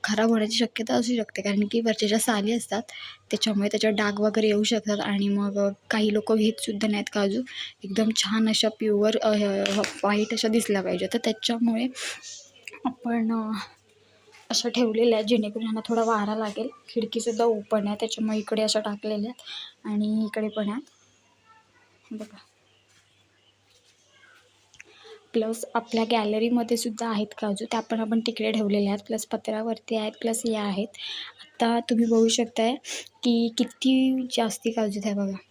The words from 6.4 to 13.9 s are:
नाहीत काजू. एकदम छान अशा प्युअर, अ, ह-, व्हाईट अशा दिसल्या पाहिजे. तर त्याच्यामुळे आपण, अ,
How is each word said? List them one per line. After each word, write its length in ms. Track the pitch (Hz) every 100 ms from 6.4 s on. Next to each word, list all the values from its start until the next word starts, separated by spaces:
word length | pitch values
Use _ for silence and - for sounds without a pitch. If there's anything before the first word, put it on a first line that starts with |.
| 214 220 - 208 214
नाहीत 160 | 208 202
काजू. 300 | 214 202 214 254 - - -
एकदम 240 | 196 196 220 220
छान 320 | 196 220 220
अशा 200 | 214 220
प्युअर, 480 | - 220 208 214 220
अ, 160 | 220
ह-, 460 | 208 202 196 202 202
व्हाईट 480 | 196 - 196 208 214
अशा 160 | 226 226
दिसल्या 340 | 226 220 196
पाहिजे. 240 | 185 180 190
तर 60 | 233
त्याच्यामुळे 600 | 233 220 - 233 233 226 254 254 - - - - - - - -
आपण, 480 | - 254 240 233 226
अ, 180 | 226 220 214 - - _